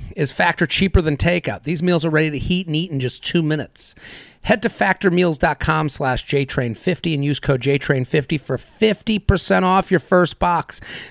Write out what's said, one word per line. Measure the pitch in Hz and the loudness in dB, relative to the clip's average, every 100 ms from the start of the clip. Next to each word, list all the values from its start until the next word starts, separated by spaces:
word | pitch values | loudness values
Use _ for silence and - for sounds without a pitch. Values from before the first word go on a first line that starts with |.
| - - | -12 -4
is | 143 | -4
Factor | - 180 165 165 | 0 0 2 0
cheaper | - 190 - | 2 2 4
than | 160 147 | 2 2
takeout, | 165 175 - 101 | 2 0 -2 -6
these | - 165 | -4 -2
meals | 180 170 165 | 2 2 2
are | |
ready | 156 156 | 2 0
to | 147 | -2
heat | - 180 180 | -2 -2 -2
and | 151 | -4
eat | 180 | -2
in | 139 | -4
just | 127 - | -4 -6
two | - 175 | -2 0
minutes. | 156 151 127 - - - - - - _ | 0 -2 -4 -10 -14 -14 -20 -20 -20 _
Head | - 220 | -2 0
to | 185 | -2
factor | - 202 185 196 | -2 -2 0 0
meals | 175 180 156 | 2 2 2
dot | 165 147 | 0 0
com | - 160 151 | -2 0 -2
slash | - 139 123 | -2 -2 -2
J | - 143 135 | -2 -2 -2
train | - 120 | -2 -4
fifty | 110 - 170 175 | -4 -4 -2 -2
and | 151 143 | -2 -2
use | 139 | -2
code | - 135 | 0 0
J | 120 139 | 2 0
train | - 139 127 | 2 0 0
fifty | 160 135 156 | -2 0 -4
for | - 127 | -4 -8
fifty | - - 220 202 - 214 | -8 0 2 2 -2 -2
percent | - 185 - 190 185 | 2 0 2 2 4
off | 190 185 | 2 2
your | 180 | 0
first | - 180 175 - | 4 4 4 0
box. | 175 170 - - - - - | 0 0 -2 -10 -12 -14 -10